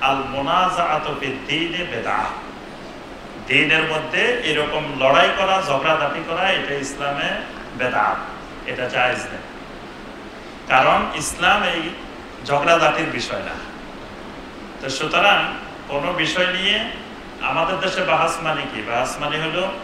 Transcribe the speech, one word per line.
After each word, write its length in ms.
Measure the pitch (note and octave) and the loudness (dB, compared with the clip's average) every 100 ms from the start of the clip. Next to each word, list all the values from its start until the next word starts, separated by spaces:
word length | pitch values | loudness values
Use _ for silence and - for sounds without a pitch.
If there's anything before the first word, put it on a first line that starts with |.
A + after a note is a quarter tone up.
"আল 140 | C#3 C3+ | 2 2
মোনাজাআতু 1000 | C3 C3+ C3+ F3+ F#3 F3 E3 D#3 D3+ C#3 | 0 -2 2 2 4 2 2 2 -2 -4
ফিদ 280 | C3+ C3 - | -4 -4 -2
দীনি 360 | D#3 E3+ F3 | -2 -2 -2
বিদআহ।" 420 | F3 A2+ G#2 G#2 - - - - - - - - - - - - - | -4 -4 -2 0 -2 -4 -10 -12 -12 -12 -14 -14 -14 -14 -14 -10 0
দ্বীনের 380 | C#3 D#3 D#3+ | 2 4 2
মধ্যে 380 | D#3+ D#3 - F3+ | 2 -2 -2 0
এরকম 600 | A#3 B3 D#3+ D3 D3 D3+ D3 C3+ | 0 0 0 0 0 -2 -4 2
লড়াই 300 | C3+ C#3 F#3+ F#3+ | 6 8 6 4
করা, 240 | F#3+ F#3+ D#3 | 4 2 2
ঝগড়াঝাটি 560 | C3+ D#3 D#3 C#3+ D3 D#3+ | 2 4 4 2 -2 -2
করা, 220 | E3 F#3+ | 0 2
এটা 240 | F3 C#3 | 2 0
ইসলামে 560 | C#3+ C#3 - C#3+ C#3+ E3+ G3+ A3 - - A#2+ | -2 -4 -4 -2 0 -2 -2 -6 -10 -10 -2
বেদাত, 400 | B2+ A2 G#2+ G2 - - - - - | 0 2 2 0 -4 -10 -12 -10 -6
এটা 200 | B2 B2 | -4 0
জায়েজ 280 | C3 B2+ B2 | 2 2 0
নেই। 240 | - C3 - - - - - - - - - - - - - | -4 -8 -12 -14 -14 -14 -14 -14 -14 -14 -14 -14 -14 -12 2
কারণ 380 | C3 D3 - G#3+ D3+ | 6 6 4 2 -2
ইসলাম 480 | D3 - F3 G#3 | -4 2 4 4
এই 260 | F#3 E3+ D#3+ F3 - - - - - | 2 -2 -4 -8 -12 -14 -14 -10 0
ঝগড়াঝাটির 600 | C#3+ C#3 - D#3 D3 D3+ | 2 6 6 6 4 0
বিষয় 340 | B2 A2+ G#2 | -2 -4 -4
না। 360 | E2 - - - - - - - - - - - - - | -4 -8 -10 -12 -12 -12 -14 -14 -12 -12 -14 -14 -14 -10
তো 80 | C3+ | -6
সুতরাং 640 | C3+ D#3 E3+ G3+ G3+ - - - - - | -4 2 6 6 6 2 -4 -10 -12 -4
কোনো 260 | C#3+ E3+ | -2 0
বিষয় 400 | E3 D#3 F3+ F3+ | 0 2 2 2
নিয়ে 260 | F#3 F#3+ G#3+ A#3 - - - - - | 2 2 2 0 -8 -12 -14 -14 -6
আমাদের 380 | C3 D3 E3+ F#3 | -2 0 2 0
দেশে 240 | F#3 - | 0 0
বাহাস 340 | E3+ D#3+ E3 E3 | 2 4 4 2
মানে 200 | D#3+ D3 | -2 -2
কি? 200 | C#3 A2 | -2 -4
বাহাস 360 | G#2+ A#2 C3 - | -2 0 0 -2
মানে 180 | D3 D#3 | -2 0
হলো 300 | D#3+ E3 F#3+ - | 0 0 -2 -4